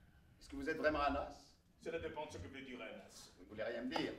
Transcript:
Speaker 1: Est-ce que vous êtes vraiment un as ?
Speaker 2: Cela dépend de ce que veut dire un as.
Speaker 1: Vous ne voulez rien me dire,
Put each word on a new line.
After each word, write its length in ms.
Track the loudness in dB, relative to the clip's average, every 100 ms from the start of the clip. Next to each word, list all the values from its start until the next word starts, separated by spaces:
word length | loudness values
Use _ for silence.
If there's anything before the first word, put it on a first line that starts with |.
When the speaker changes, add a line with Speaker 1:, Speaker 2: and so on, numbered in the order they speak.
| -20 -20 -20 -20
Speaker 1:
Est-ce 100 | -10
que 60 | -2
vous 140 | 0
êtes 80 | 4
vraiment 240 | 6 8
un 140 | 6 4
as ? 180 | 0 -6 -16 -20 -20 -10
Speaker 2:
Cela 180 | -4 -4
dépend 300 | -4 -4 -6
de 40 |
ce 60 | -6
que 100 | -8
veut 140 | -10
dire 180 | -8 -8
un 60 | -8
as. 480 | -10 -14 -16 -16 -18
Speaker 1:
Vous 80 | -10
ne 40 |
voulez 140 | -2
rien 180 | -2 0
me 140 | 2 2
dire, 180 | 2